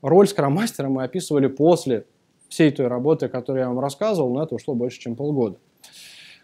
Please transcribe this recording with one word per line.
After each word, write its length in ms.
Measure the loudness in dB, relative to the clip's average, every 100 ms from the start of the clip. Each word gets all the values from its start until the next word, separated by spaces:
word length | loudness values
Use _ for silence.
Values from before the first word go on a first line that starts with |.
роль 240 | 4 6 6
скрам-мастера 600 | 4 0 0 -2 -4 -4
мы 160 | -4
описывали 420 | -4 -6 -2 2 2
после 600 | 4 4 4 2 -4 -6 _ _ _ -6
всей 220 | 2 2
той 160 | 2 -2
работы, 400 | 0 0 0 -2
которую 340 | -6 -4 -2
я 60 | -2
вам 120 | -2
рассказывал, 520 | -4 -4 -2 0 0
но 80 | -2
это 120 | -4
ушло 200 | -6 -6
больше, 240 | -4 -4 -6
чем 140 | -10 -8
полгода. 420 | -4 -2 -2 -6 _ _ -20 -20 -20 -20 -20 -20